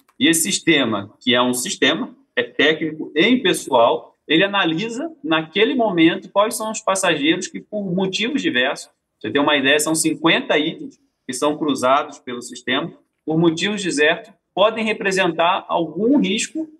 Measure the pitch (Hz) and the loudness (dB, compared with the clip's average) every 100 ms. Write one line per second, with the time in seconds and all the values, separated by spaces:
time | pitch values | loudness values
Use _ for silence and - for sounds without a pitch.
0 | _ - 143 165 202 - 160 147 120 104 | _ 0 2 2 0 -2 2 2 2 -2
1 | 101 _ 127 123 127 123 - - 135 160 | -6 _ 0 2 2 0 -4 0 0 0
2 | - - _ 127 120 - 143 160 170 156 | -6 -12 _ -4 -4 0 0 0 -4 -8
3 | - 151 208 254 185 - - 123 120 160 | -6 0 2 2 2 -2 2 4 4 2
4 | - _ - 160 196 196 175 160 226 233 | -6 _ 0 2 2 0 0 -2 -4 -6
5 | 320 - 160 160 160 196 247 262 220 170 | -10 -8 -2 -2 0 0 0 2 0 4
6 | 165 190 - 196 220 240 220 214 - 185 | 4 2 -2 0 0 -2 -6 -6 -2 0
7 | 185 147 147 180 - 190 - - 196 180 | 0 0 0 0 -4 -12 -10 -8 -4 -2
8 | 190 196 226 269 165 123 135 - - _ | -2 -2 -4 -2 -2 0 -2 -4 -12 _
9 | _ _ 110 135 147 147 135 151 156 160 | _ _ -4 0 2 2 2 2 2 0
10 | 160 151 165 214 - 160 156 - - - | -2 0 2 2 0 0 -2 -6 -14 -20
11 | _ _ - 127 147 156 151 120 123 143 | _ _ -10 -2 -2 -2 -2 0 2 2
12 | 147 - - 123 - 123 - 135 170 - | 0 -12 -14 -12 -12 -12 -4 -4 -4 -12
13 | _ _ - 160 165 160 202 208 185 139 | _ _ -4 2 2 2 -2 -4 -4 2
14 | 151 170 - _ _ 180 214 226 220 214 | 2 2 -4 _ _ 2 2 2 -4 -2
15 | 196 185 180 160 170 190 - 170 156 165 | -2 0 0 2 2 0 -2 -2 -2 -2
16 | 226 285 185 220 - 311 311 | 2 2 2 -2 -4 -8 -10